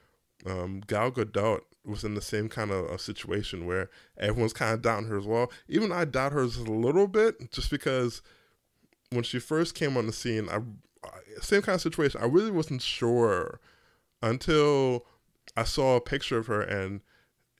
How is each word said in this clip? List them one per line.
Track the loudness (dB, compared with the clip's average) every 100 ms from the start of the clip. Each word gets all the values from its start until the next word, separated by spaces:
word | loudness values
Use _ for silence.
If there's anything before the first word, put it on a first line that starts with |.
| _ _ _ _
um, | -8 -6 -4 -6 -4
Gal | -2 0
Gadot | -2 -2 0 0 0 -4 _
was | -10 -8
in | -6
the | -6
same | -4 -4 -4
kind | -4 -4
of | -2 -4
a | -6
situation | -8 -10 -4 -4 -4 -6
where | -4 -2 -4 -10 -20 -4
everyone's | 0 2 0
kinda | 0 0 0
doubting | 0 0 -2
her | -4
as |
well. | 0 0 0 -4 -2
Even | 0 0
I | 0
doubt | -2 0 0
her | 0
a | 0
little | -2 -2 2 4 4 4
bit, | 4 2 2 -6
just | -6 -2
because | -2 0 2 0 -2 -14 _ _ _ _ _ _ _ _
when | -4
she | -2 -4
first | -2 0 0 0
came | 0 0
on | 0
the |
scene, | -2 -2 -2 -2
I, | -4 -6 -12 -20 _ -18
I, | -18 -18 -12
same | 2 2
kind | 4 0
of |
situation. | 0 2 2 2
I | 0
really | 0 0
wasn't | 0 -2 -4
sure | -4 0 2 4 4 4 0 -8 _ _ _ _ _ _
until | -2 0 4 4 6 4 4 0 -4 _ _ _ -8 -4
I |
saw | -2 2 4
a | 4
picture | 2 -4 -2 -2
of | 0
her, | -2
and, | 0 -2 -4 -6 -12 _ _ _ _